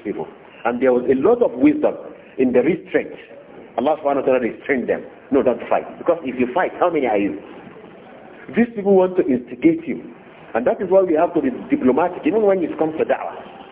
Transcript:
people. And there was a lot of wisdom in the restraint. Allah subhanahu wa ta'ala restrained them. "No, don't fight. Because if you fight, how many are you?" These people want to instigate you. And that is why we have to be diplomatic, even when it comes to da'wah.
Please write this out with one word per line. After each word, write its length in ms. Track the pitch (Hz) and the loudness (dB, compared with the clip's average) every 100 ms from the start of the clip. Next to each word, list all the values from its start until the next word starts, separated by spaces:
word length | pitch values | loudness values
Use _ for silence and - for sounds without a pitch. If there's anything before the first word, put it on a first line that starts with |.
people. 240 | 208 - - - - - | -4 -8 -10 -14 -20 -8
And 160 | 113 123 | -4 0
there 120 | 131 | 2
was 120 | 123 123 | 2 2
a 40 | |
lot 280 | 131 160 240 | 0 2 2
of 100 | 220 | 0
wisdom 420 | 123 147 151 269 - - - - - | 4 2 4 0 -2 -12 -18 -12 -2
in 140 | 131 | 2
the 80 | 123 | 2
restraint. 500 | 135 180 - 151 - - - - - - - - | 2 -2 -2 -4 -4 -14 -20 -20 -20 -20 -12 -4
Allah 180 | 135 156 | -2 0
subhanahu 240 | 143 139 | -2 0
wa 160 | 127 127 | 2 0
ta'ala 20 | |
restrained 480 | 113 - - 135 101 | 0 -6 -4 -2 0
them. 140 | 82 - - - | -4 -6 -16 -2
"No, 120 | 139 | 2
don't 200 | 120 113 - | 2 0 0
fight. 180 | 98 - - | -2 -2 -8
Because 200 | - 165 | -2 -2
if 160 | 131 127 | -2 -4
you 80 | 123 | -2
fight, 180 | 135 151 - | -2 -2 0
how 120 | 180 | 0
many 160 | 160 123 | 0 0
are 120 | 104 | 0
you?" 220 | 101 - - - - - - - - - - - - | -2 -6 -14 -20 -20 -20 -20 -20 -20 -20 -20 -20 -6
These 160 | 131 233 202 | 0 0 0
people 180 | 196 | 2
want 220 | 190 185 180 | 4 4 2
to 80 | 151 | 0
instigate 600 | 123 - 127 165 160 - | 0 -2 0 2 2 -4
you. 140 | 90 - - - - - | -8 -10 -20 -20 -20 -6
And 100 | 113 127 | -2 0
that 140 | 226 | 0
is 80 | 190 | 2
why 120 | 190 | 4
we 120 | 180 | 4
have 200 | 151 175 | 2 2
to 60 | 175 | 0
be 100 | 135 104 101 | -2 -4 -4
diplomatic, 520 | 135 127 131 175 - 156 | 0 2 4 0 -2 -2
even 160 | 214 | 2
when 200 | 202 190 | 2 2
it 160 | 151 - | -2 -2
comes 180 | 160 156 | -4 -2
to 60 | |
da'wah. 300 | 120 127 90 - - - - | -2 -2 -4 -12 -18 -20 -20